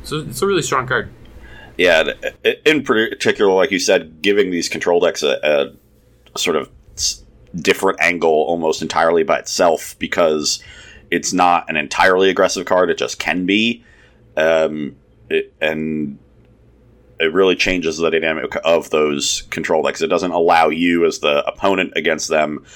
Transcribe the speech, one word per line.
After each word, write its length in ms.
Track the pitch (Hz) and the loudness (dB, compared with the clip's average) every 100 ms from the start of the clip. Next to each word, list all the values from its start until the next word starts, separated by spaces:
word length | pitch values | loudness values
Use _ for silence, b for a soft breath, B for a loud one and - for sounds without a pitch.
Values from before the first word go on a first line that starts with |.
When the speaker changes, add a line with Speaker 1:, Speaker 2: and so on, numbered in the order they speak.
Speaker 1:
So 160 | - 151 | -8 -10
it's 200 | 143 - | -8 -4
a 40 | 196 | -2
really 160 | 185 | -2
strong 240 | - 139 127 | 0 -2 -2
card. 240 | 123 - - - - B B B - | -4 -4 -16 -20 -20 B B B 0
Speaker 2:
Yeah, 280 | 87 80 | 4 4
th-, 300 | 73 - - - | 2 -4 -10 -2
i-, 120 | 113 - | -2 0
in 180 | 151 156 | 2 2
particular, 680 | - 110 113 - 117 101 101 | 2 2 0 0 -2 2 4
like 180 | 95 90 | 4 2
you 80 | 95 | 0
said, 440 | 104 92 80 80 | 2 2 0 -4
giving 280 | 90 101 92 | 0 2 2
these 180 | 87 - | -2 -4
control 320 | 82 87 87 | -4 0 2
decks 220 | 87 - | 2 0
a, 520 | 73 65 73 73 71 - _ _ _ _ _ | -2 0 0 0 -2 -8 _ _ _ _ _
a 40 | - | -6
sort 180 | 90 78 | -4 -2
of 140 | 65 - - - | -6 -16 -20 -8
s-, 260 | - - - _ - | -8 -8 -18 _ -14
different 460 | 87 95 92 95 - | -4 -2 0 0 0
angle 300 | 82 87 82 | 0 2 2
almost 520 | 78 76 85 80 76 | 2 0 -2 -2 -2
entirely 420 | 80 78 82 85 | -4 0 2 2
by 140 | 80 71 | 0 -2
itself, 580 | - - 87 76 - - | -2 0 0 0 -6 -12
because 640 | 80 - 85 76 69 - B B B B B | -6 0 0 0 -4 -6 B B B B B
it's 220 | - - | -6 -4
not 360 | 92 87 85 - | 0 2 2 0
an 80 | 78 | -6
entirely 540 | 71 - 92 92 95 | -4 0 2 4 2
aggressive 360 | 92 92 - 87 | 2 0 0 0
card, 220 | 92 90 | 2 2
it 100 | 80 | 0
just 200 | 58 - | -4 -4
can 280 | - 82 90 | -4 -2 0
be. 380 | 104 113 117 b b b b _ - | 0 0 -4 b b b b _ -2
Um, 600 | 80 80 78 76 71 - _ _ - | 2 2 0 -4 -10 -12 _ _ -4
it, 220 | 80 - _ | -4 -4 _
and 580 | 78 78 78 78 73 69 _ _ _ _ _ _ _ _ _ _ | -4 -2 -4 -4 -6 -10 _ _ _ _ _ _ _ _ _ _
it 140 | 80 | -2
really 240 | 85 95 90 | 2 2 2
changes 400 | 98 92 80 78 | 0 0 -2 -2
the 140 | 82 | 0
dynamic 440 | 80 80 78 64 - | 0 0 -2 -6 -4
of 280 | 80 82 - | 0 0 2
those 520 | 78 76 71 - - - | 0 0 0 -4 -6 -8
control 320 | - 80 82 | -8 -2 0
decks. 200 | 71 - | 0 -4
It 60 | 80 | -2
doesn't 240 | 85 90 | -2 -2
allow 360 | 85 85 82 80 | 0 4 4 2
you 380 | 80 87 85 82 | 2 0 2 2
as 140 | - | 0
the 220 | 76 71 71 | 0 0 -2
opponent 460 | - 98 95 87 - | -2 -2 0 -2 -2
against 320 | 80 78 - | -2 -4 -2
them 360 | 78 76 73 B | -2 -2 -6 B